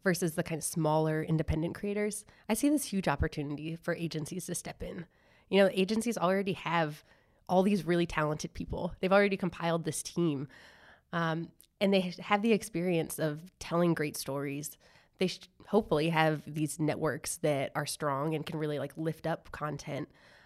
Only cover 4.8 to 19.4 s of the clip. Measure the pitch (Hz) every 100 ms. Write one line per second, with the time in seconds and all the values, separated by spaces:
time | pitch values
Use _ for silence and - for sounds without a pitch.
4.8 | 175 185 165 _ _ _ - 190 196 190
5.8 | 190 220 233 208 175 190 196 175 - 170
6.8 | 156 151 - _ _ _ - 185 190 202
7.8 | 156 175 170 - 151 151 160 - 170 -
8.8 | 175 - 185 196 202 190 180 - 170 165
9.8 | 160 - - - 170 143 147 - - -
10.8 | - - _ 175 165 160 165 - _ -
11.8 | 202 196 180 165 - 208 220 208 - 165
12.8 | 180 170 160 - 156 151 180 - - 170
13.8 | 175 165 151 - - 139 143 139 147 -
14.8 | - - _ - 185 - - _ - 202
15.8 | - 151 160 160 160 151 151 151 151 -
16.8 | 151 - 156 135 - - 151 139 139 -
17.8 | 147 - 151 135 151 156 151 160 151 147
18.8 | 143 - 160 151 160 165